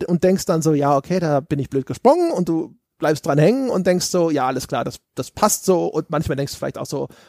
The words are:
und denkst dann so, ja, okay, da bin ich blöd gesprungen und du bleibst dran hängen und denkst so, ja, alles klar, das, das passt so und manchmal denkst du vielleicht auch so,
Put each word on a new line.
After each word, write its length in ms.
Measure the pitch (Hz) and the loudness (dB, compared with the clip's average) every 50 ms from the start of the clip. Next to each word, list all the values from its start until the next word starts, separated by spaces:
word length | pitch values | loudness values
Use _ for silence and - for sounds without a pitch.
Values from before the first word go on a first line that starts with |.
| - - | 0 -2
und 160 | 180 170 - | -2 2 4
denkst 220 | 185 190 190 - | 2 2 2 0
dann 160 | - 175 165 | 0 0 2
so, 120 | 156 160 156 | 2 2 2
ja, 240 | 143 139 143 147 139 | 2 2 2 2 2
okay, 220 | - - 180 190 | 0 0 -4 -2
da 200 | 175 156 147 139 | 0 0 0 0
bin 180 | 139 - 151 139 | 0 -2 -4 -4
ich 120 | 131 - | -4 -2
blöd 160 | - 135 131 | -2 -4 -4
gesprungen 460 | - 135 - - 233 302 349 349 330 | -4 -8 0 4 4 4 4 2 0
und 180 | 311 180 180 175 | 0 -2 -2 0
du 260 | 165 160 - - - _ _ _ _ - | -2 -2 -4 -6 -12 _ _ _ _ -4
bleibst 280 | 165 151 156 - - | 0 0 0 0 0
dran 120 | 165 139 147 | 0 2 4
hängen 320 | 147 185 240 269 269 247 | 6 4 4 2 0 -2
und 180 | - 185 180 190 | -2 0 2 2
denkst 200 | 180 180 - - | 2 2 0 -2
so, 220 | - 180 170 165 | 0 0 0 2
ja, 180 | 151 139 127 127 | 0 0 0 0
alles 200 | 131 131 - - | -2 -4 -6 -6
klar, 160 | 151 123 117 | -6 -4 -4
das, 140 | 123 - - _ _ - | -6 -8 -14 _ _ -10
das 160 | - 127 - | -10 -10 -10
passt 320 | - - 208 208 - - - | -4 0 0 2 2 0 0
so 200 | - 185 170 170 | 2 2 2 2
und 240 | 175 - 156 156 - | -2 -2 -4 -6 -4
manchmal 260 | 160 147 160 - 151 135 | -4 -4 -4 -4 -4 -4
denkst 160 | 139 135 - | -4 -6 -6
du 40 | - | -8
vielleicht 180 | 143 139 - - | -8 -8 -8 -8
auch 80 | 135 | -10
so, 220 | - - 139 131 - - - - | -8 -6 -8 -8 -8 -12 -20 -20